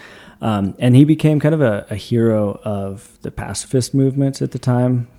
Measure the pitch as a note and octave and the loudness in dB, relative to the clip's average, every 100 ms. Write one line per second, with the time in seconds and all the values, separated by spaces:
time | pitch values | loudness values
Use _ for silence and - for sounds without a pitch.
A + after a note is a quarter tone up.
0 | - - - - A#2+ G#2+ G2 - B2 B2 | -20 -20 -20 -8 -4 -2 -2 0 4 6
1 | D3 D3+ D3+ D3+ D3 D#3+ C3 G2+ - G#2 | 6 4 2 2 0 2 2 0 -4 -10
2 | - A#2+ A2+ G#2+ G#2 G2+ - G2+ G2 G2 | -4 0 2 2 -2 -4 -6 -6 -6 -10
3 | - _ C#3 - A#2 - - C3 A#2+ C3+ | -18 _ -14 -10 -10 -10 -4 -2 0 0
4 | C3+ C3+ C#3 C3+ C3+ C3 - B2 B2+ B2+ | 0 0 -2 -2 -6 -4 -2 0 0 -2
5 | A#2+ | -4